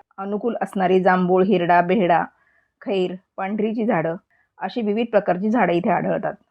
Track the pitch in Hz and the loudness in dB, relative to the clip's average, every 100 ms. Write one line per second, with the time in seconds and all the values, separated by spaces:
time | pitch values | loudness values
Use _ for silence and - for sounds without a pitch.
0 | _ - 196 202 240 220 196 196 185 185 | _ -12 -8 -4 -4 -4 -4 -2 2 4
1 | 185 185 180 185 190 185 170 175 175 208 | 4 2 2 2 4 2 4 4 4 2
2 | 175 170 - _ _ _ _ _ - 196 | 2 2 0 _ _ _ _ _ -6 -2
3 | 180 185 _ - 190 214 220 226 208 170 | -2 -6 _ -10 -6 -4 -4 -2 0 0
4 | 165 180 _ _ _ - 190 247 208 214 | -2 -6 _ _ _ -12 -8 -4 -2 -2
5 | 233 202 196 180 214 240 175 170 208 165 | 0 0 0 -2 0 0 2 2 0 0
6 | 156 165 151 - _ | 0 -2 -4 -10 _